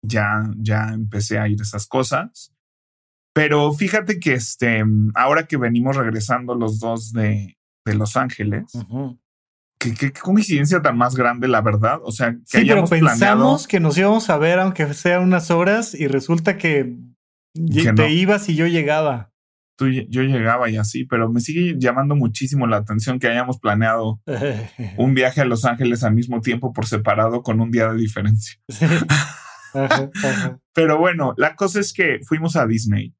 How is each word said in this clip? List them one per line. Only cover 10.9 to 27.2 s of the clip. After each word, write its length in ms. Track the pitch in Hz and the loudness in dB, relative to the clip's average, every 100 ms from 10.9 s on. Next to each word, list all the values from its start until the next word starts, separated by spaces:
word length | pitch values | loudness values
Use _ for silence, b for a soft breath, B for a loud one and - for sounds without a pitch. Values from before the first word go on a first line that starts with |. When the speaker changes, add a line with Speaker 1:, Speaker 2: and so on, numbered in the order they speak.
| 120 | 2
Speaker 1:
más 180 | 123 127 | 0 2
grande, 320 | 120 123 131 | 0 0 2
la 140 | 117 | 2
verdad. 380 | 107 104 110 151 | 2 2 0 -2
O 80 | 139 | -6
sea, 200 | 113 120 | -4 -2
que 60 | 120 - | -4 -2
Speaker 2:
Sí, 120 | 196 | 2
pero 120 | 214 | 4
Speaker 1:
hayamos 160 | 208 175 | 4 4
Speaker 2:
pensamos 280 | 165 156 117 | 4 4 4
Speaker 1:
planeado 400 | 202 - - - - | 4 4 4 2 0
Speaker 2:
que 100 | 196 | 0
nos 180 | 160 147 | 2 2
íbamos 320 | 196 220 220 | 4 2 2
a 80 | 156 | 2
ver, 220 | 156 180 | 4 2
aunque 340 | 190 185 151 | 0 0 -4
sea 260 | 143 180 180 | 0 0 2
unas 300 | 180 180 165 | 4 2 2
horas, 420 | 170 180 214 226 | 2 2 0 -2
y 140 | - 143 | -4 -2
resulta 500 | 135 135 165 165 190 | -2 0 0 0 -2
que 400 | 170 147 123 120 - _ _ _ _ 160 | 0 0 -2 -8 -18 _ _ _ _ -6
y 280 | 165 127 | -2 2
Speaker 1:
Que 100 | 160 | 4
Speaker 2:
te 100 | 110 | 4
Speaker 1:
no. 40 | 151 | 4
Speaker 2:
ibas 400 | 156 185 208 202 | 4 2 2 0
y 60 | 156 | 0
yo 120 | 165 | 2
llegaba. 640 | 170 143 151 156 123 104 _ _ _ _ _ | 2 0 0 0 -2 -8 _ _ _ _ _
Speaker 1:
Tú 80 | 135 | -2
lle-, 200 | 131 120 | 0 -4
yo 120 | 123 | -2
llegaba 460 | 135 131 113 120 117 | 0 2 2 2 0
y 80 | 110 | -2
así, 280 | 107 131 127 | -4 -4 -2
pero 260 | 120 113 | 0 2
me 80 | 117 | 0
sigue 360 | 120 160 175 147 | -2 -2 -2 0
llamando 380 | 127 123 139 147 | 0 0 0 2
muchísimo 520 | 120 107 131 139 120 | 0 -2 -4 0 0
la 100 | 107 | 0
atención 420 | 107 107 110 127 | 0 -4 -2 -2
que 80 | 127 | 0
hayamos 320 | 117 127 120 | 0 -2 -4
planeado 640 | 110 104 113 113 110 110 - | 0 2 2 0 -2 -6 -6
Speaker 2:
<laughs> 720 | 127 139 110 110 - 113 98 | -4 -4 -4 -8 -10 -12 -2
Speaker 1:
un 160 | 123 | 2
viaje 280 | 131 127 139 | 4 2 2
a 40 | 131 | 0
Los 200 | 117 123 | 2 0
Ángeles 380 | 120 127 117 | 0 0 0
al 100 | 117 | 2
mismo 280 | 110 120 120 | 2 0 -4
tiempo 320 | 110 120 127 | -2 -4 -4
por 120 | 117 113 | -6 -4
separado 560 | 107 107 104 | -2 0 2